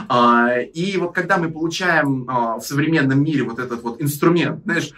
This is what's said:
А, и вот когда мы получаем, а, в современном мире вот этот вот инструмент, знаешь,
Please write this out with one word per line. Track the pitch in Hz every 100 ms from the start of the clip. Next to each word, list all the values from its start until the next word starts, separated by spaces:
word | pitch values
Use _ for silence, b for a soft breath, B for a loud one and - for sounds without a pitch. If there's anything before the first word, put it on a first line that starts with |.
| B
А, | 123 120 120 120 123
и | 120 160 190 190
вот | 175
когда | 180 175 196
мы | 165
получаем, | 156 165 160 185 160 143 131 120
а, | 127 117 117
в | -
современном | 143 156 156 135 135
мире | 151 139
вот | 113 120
этот | 120 117
вот | 117 117
инструмент, | 143 - 170 175 143 160
знаешь, | - 165 139